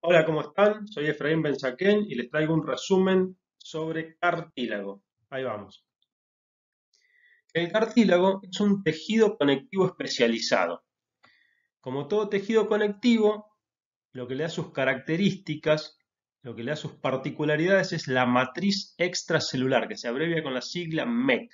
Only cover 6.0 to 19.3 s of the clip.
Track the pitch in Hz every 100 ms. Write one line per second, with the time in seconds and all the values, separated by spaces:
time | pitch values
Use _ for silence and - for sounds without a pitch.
6 | _ _ _ _ _ _ _ _ _ _
7 | _ _ _ _ _ 165 170 214 220 240
8 | 202 175 190 196 185 - 208 196 - 151
9 | - 220 214 214 143 135 - 190 185 -
10 | 131 - 120 113 - 110 87 85 _ _
11 | _ _ _ _ _ _ _ _ - 135
12 | 143 208 208 202 196 220 214 208 214 202
13 | 247 233 214 208 - _ _ _ _ _
14 | _ 127 123 131 165 165 - - 131 131
15 | - 165 196 185 - 151 - 151 - _
16 | _ _ _ _ 127 110 117 147 151 -
17 | 135 135 147 - 151 151 170 190 185 160
18 | - 127 123 123 127 - 196 196 - _
19 | 180 180 -